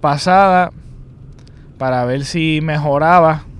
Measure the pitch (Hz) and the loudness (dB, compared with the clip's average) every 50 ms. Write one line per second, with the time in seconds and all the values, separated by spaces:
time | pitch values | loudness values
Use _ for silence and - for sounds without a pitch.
0 | - 147 143 147 - 185 180 190 196 190 185 180 180 170 - - - - - - | -2 -2 -2 -2 0 2 2 4 4 4 2 2 0 -2 -6 -18 -20 -20 -20 -20
1 | - - - - - - - - - - - - - - - - 131 131 127 123 | -20 -20 -20 -20 -20 -20 -20 -20 -20 -20 -20 -20 -20 -20 -12 -8 -6 -4 -2 -2
2 | 123 123 127 139 139 - - 170 160 160 156 151 156 160 151 151 147 151 139 143 | -2 -4 -4 -6 -6 -6 -4 -2 -2 0 -2 -2 -2 -4 -4 -4 -2 -2 -2 0
3 | 156 160 180 180 165 160 156 151 - - - | 2 4 4 4 4 4 0 -2 -8 -16 -20